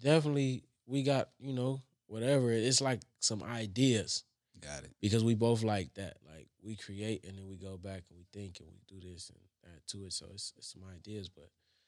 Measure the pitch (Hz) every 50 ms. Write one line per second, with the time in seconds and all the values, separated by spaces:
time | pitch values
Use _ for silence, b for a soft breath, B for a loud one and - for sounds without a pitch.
0 | 120 139 156 165 147 147 143 143 139 131 127 - - _ _ _ _ 117 131 139
1 | 131 139 139 131 110 - _ _ 123 139 131 127 123 131 135 135 - _ _ _
2 | _ - 104 113 117 131 143 135 127 120 113 113 110 131 131 123 139 131 123 107
3 | - _ _ _ - - 110 101 76 - 120 117 110 101 95 123 135 131 120 104
4 | 90 - - - - _ _ _ _ _ _ - - 73 73 67 - - - _
5 | - 104 104 113 110 117 117 107 117 117 117 110 113 110 104 98 90 - - 98
6 | 98 85 - - _ 76 78 80 - _ _ _ 90 107 110 104 - - 98 101
7 | 107 110 110 - - 92 98 98 98 95 95 87 92 95 95 90 87 98 95 90
8 | 87 _ 87 87 87 _ - 101 101 95 90 - 80 80 92 95 _ _ 95 95
9 | 90 90 87 82 - - 85 85 _ 95 _ _ _ 87 85 76 _ - - 98
10 | 98 92 82 - - - 95 98 - - - - - - - 98 95 92 92 85
11 | - 104 107 104 95 90 - 78 73 - _ _ _ _ _ _ _